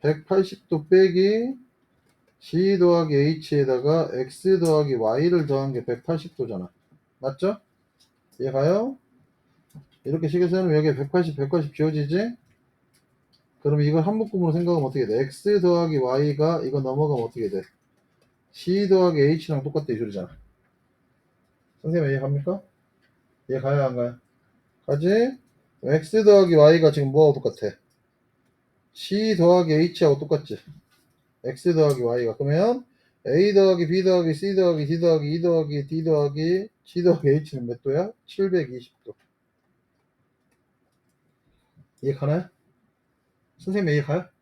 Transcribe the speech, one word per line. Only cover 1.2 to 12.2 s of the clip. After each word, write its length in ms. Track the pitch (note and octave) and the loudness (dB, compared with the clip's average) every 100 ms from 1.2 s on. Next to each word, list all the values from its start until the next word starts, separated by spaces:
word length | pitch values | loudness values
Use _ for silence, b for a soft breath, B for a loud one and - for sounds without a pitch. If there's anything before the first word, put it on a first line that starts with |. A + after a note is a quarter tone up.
| G3 A3 A#3+ C4+ _ _ _ _ _ _ _ _ | 2 0 -4 -8 _ _ _ _ _ _ _ _
G 380 | - D#3+ F#3+ G3 | -6 0 2 4
더하기 380 | F3 E3+ D#3+ C#3+ | 4 4 2 2
H에다가 960 | C#3+ D#3+ D#3 D3 C3+ B2+ C3+ D#3+ D3 | 2 -2 -2 -2 0 0 0 0 0
X 460 | B2 C3 - F#3 F#3+ | -4 -8 -4 0 2
더하기 360 | E3 D#3 D3 B2+ | 4 2 0 -2
Y를 520 | A2 A#2+ E3 F3 C#3+ | 0 0 0 0 0
더한 240 | C3+ C#3 | -2 -2
게 140 | B2 A#2+ | -6 -6
백팔십 500 | A#2+ - E3 D#3 _ | -8 -4 -6 -6 _
도잖아. 340 | A#2+ G2+ F2+ _ _ _ _ _ | -8 -8 -12 _ _ _ _ _
맞죠? 400 | C3 C#3 F#3 G#3+ _ _ _ _ _ _ _ _ | -10 -4 -6 -6 _ _ _ _ _ _ _ _
이해 120 | C3 | -6
가요? 460 | C3+ C#3+ G3 A#3 C4+ _ _ _ _ _ _ _ - _ _ | 0 0 0 -2 -8 _ _ _ _ _ _ _ -20 _ _
이렇게 240 | - D#3 D#3+ | -6 -4 -2
식에서는 460 | E3+ F3 F#3 F#3 D3+ | 0 0 0 2 2
여기에 200 | D#3 C3 | 2 -2
백팔십, 400 | C#3 F3+ E3+ C#3+ | -2 -2 -2 -4
백팔십 400 | C#3 D3 D3 - | -4 -2 -4 -4
지워지지? 600 | D#3 D3+ C#3+ E3+ | -4 -2 -4 -4